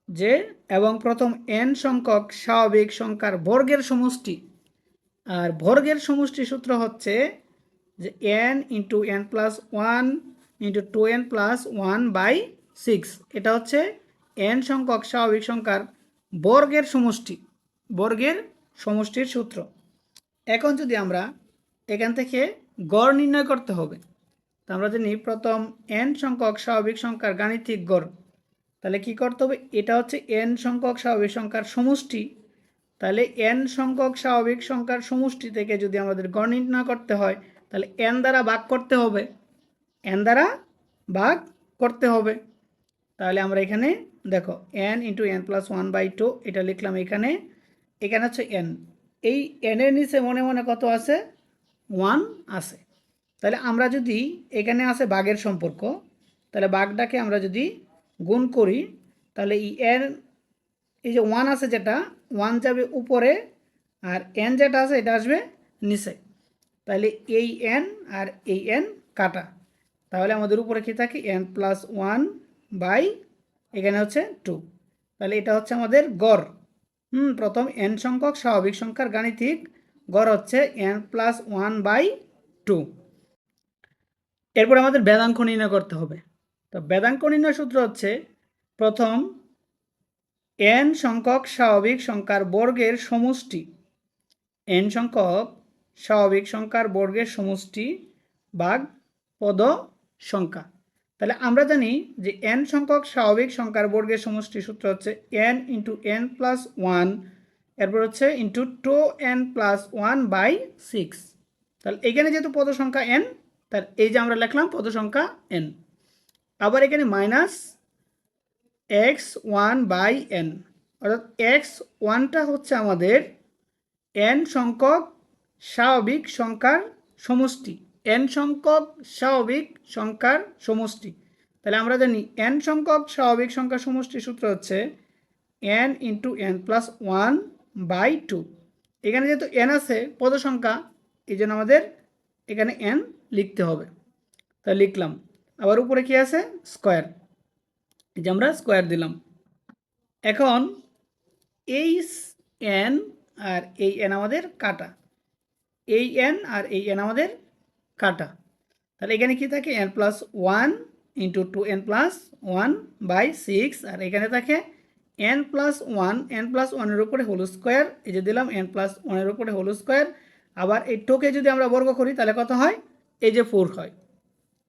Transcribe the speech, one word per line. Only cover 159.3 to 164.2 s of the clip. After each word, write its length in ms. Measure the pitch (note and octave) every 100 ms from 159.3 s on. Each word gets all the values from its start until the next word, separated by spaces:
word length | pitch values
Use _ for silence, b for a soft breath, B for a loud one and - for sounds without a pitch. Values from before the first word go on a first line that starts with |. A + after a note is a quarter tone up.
| B3+
কি 60 | C4+
থাকে? 160 | C#4+ D4 A#3 G3
n 40 | G3
plus 200 | G#3 G#3 - G#3 F#3 G3+
one 140 | C#4 A4 - _ _ -
into 200 | F#3 F#3 F#3
two 120 | G3 G3+ G3
n 20 | G#3+
plus 260 | G#3+ E4 F4+ - _ F#3+ F#3
one 120 | A#3 G4+ - - F#3
by 160 | F3+ B3+ D4+ -
six, 240 | G3 C#4 - G3
আর 80 | F#3 F#3
এখানে 180 | G3+